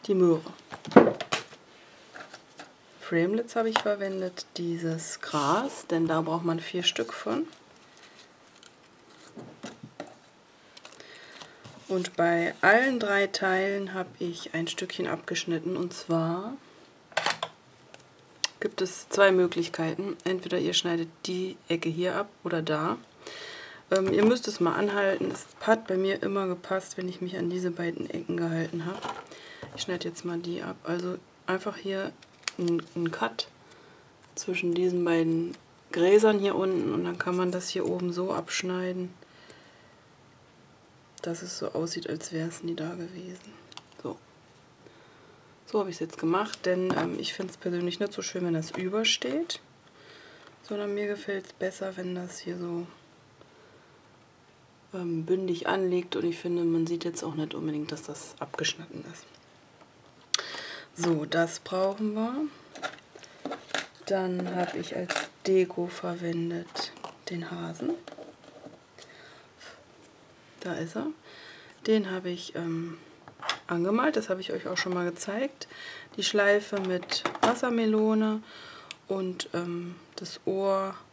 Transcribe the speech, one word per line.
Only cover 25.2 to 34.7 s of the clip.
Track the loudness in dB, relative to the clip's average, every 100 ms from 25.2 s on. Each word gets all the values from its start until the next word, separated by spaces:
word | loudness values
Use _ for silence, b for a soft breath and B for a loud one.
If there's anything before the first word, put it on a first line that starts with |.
| -2
Es | -4 -12 -4
hat | 4 4 4
bei | 0
mir | 2 0
immer | 0 0 -2
gepasst, | -4 -2 -4 -4 -6
wenn | -6
ich | -4
mich | -6 -2
an | -2
diese | 0 -2
beiden | -2 -4 -4 -6
Ecken | -6 -4 -2
gehalten | 0 0 0 -2 -4
habe. | -6 -8 -10 -14 B B B B -8
Ich |
schneide | -4 -2 -4
jetzt | -6
mal | -4 -4
die | -4 -6
ab. | -6 -8
Also | -4 -2 -2 -6 -10 -10 -4
einfach | -2 -2 -6
hier | -4 -4 -4 -10 -20 -8 -8 -2
einen, | 2 2 0 -2
einen | -2
Cut | 0 -2 -2 -10 B B B B B B B -14
zwischen | -8 -4 0 2